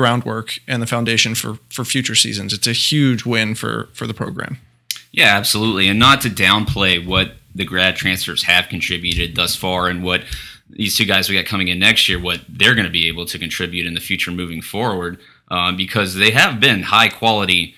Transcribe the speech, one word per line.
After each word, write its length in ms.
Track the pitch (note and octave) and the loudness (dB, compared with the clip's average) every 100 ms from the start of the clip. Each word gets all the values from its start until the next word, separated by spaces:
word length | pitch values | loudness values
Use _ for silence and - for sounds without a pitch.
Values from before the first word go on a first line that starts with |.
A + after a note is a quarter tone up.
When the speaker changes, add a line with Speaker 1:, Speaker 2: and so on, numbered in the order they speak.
Speaker 1:
groundwork 580 | B2 A#2+ A#2 A2 A2 - - | 2 2 -2 -6 -8 -10 -6
and 140 | B2+ | -4
the 60 | A2+ | -2
foundation 460 | A#2+ A#2 A2+ A#2 | -2 0 0 0
for, 240 | A#2 A#2 A2 - | -2 -6 -10 -12
for 140 | - | -8
future 320 | B2 C3+ C3 A2 | -4 -2 -2 0
seasons. 380 | A2+ G#2 G2+ | -2 -2 -6
It's 140 | G#2 - | -4 -2
a 60 | |
huge 520 | A2+ - D3+ C#3 A#2 A#2+ | 0 0 2 2 2 0
win 300 | A2+ A2 A2+ | 0 0 -2
for, 340 | A#2 A2 A2+ | -4 -6 -8
for 120 | - A#2+ | -8 -8
the 80 | |
program. 460 | A2 - - - C3 _ _ - - - | -6 -8 -8 -8 -10 _ _ -12 -12 -6
Speaker 2:
Yeah, 240 | - G#2+ G2+ | 2 4 4
absolutely. 520 | G#2 G#2 A2 F#2+ F#2+ | 2 0 0 2 2
And 80 | G#2 | 6
not 240 | B2+ C3+ | 6 6
to 80 | A#2+ | 2
downplay 720 | F#2+ F#2+ G#2 G#2+ - F#2+ F2+ | 2 2 4 2 0 2 0
what 300 | F2 F#2 F#2+ - _ F#2+ | 0 0 0 -4 _ -8
the 100 | E2+ | -4
grad 300 | F2+ F#2 F2+ | 0 0 0
transfers 480 | F#2+ F2+ - E2 | -2 -2 -4 -4
have 260 | - F2+ F2 | 2 2 2
contributed 640 | F2 - F2 F2 E2+ E2+ D#2+ | -4 -4 -4 -2 -2 -2 -2
thus 200 | E2+ - | -2 -2
far 340 | F#2 F#2 F2+ | -2 0 0
and 140 | F2+ | -2
what 180 | F2+ F2+ - - - - _ | 0 -2 -2 -12 -12 -20 _
these 260 | - G#2 - | -6 -2 0
two 100 | G#2+ | 2
guys 220 | F#2+ F#2+ | 2 2
we 80 | G2 | -2
got 120 | E2+ | -2
coming 220 | G2+ F#2 | -2 -2
in 100 | F2 | 2
next 280 | G2+ A2+ - | 2 4 2
year, 120 | F2+ | 0
what 220 | F2 E2+ - | -2 -6 -6
they're 280 | - G2+ A#2+ | 0 2 4
gonna 160 | F2+ E2+ | 2 0
be 60 | E2 | -2
able 180 | E2 F2 | -2 -8
to 140 | - | -8
contribute 480 | E2+ - F2 F2 E2+ | -8 -6 -6 -6 -6
in 80 | E2+ | -6
the 40 | |
future 300 | - F#2 - | -4 -4 -4
moving 320 | F2 F2 E2 | -4 -6 -8
forward, 560 | - G2 A#2+ F#2+ F2 F2+ - _ - | -8 -4 -2 -2 -6 -8 -16 _ -6
um, 260 | F2+ F2+ F#2 | -2 0 0
because 380 | F#2+ A2+ F#2+ | -2 0 0
they 160 | F#2 G#2+ | 2 4
have 300 | A#2+ F#3 A#2+ | 4 2 4
been 240 | C3+ G#2+ | 2 2
high 260 | F2 G#2+ A2+ | 2 4 4
quality 640 | - A2+ G#2+ F#2+ F2+ E2 | 2 2 2 2 0 0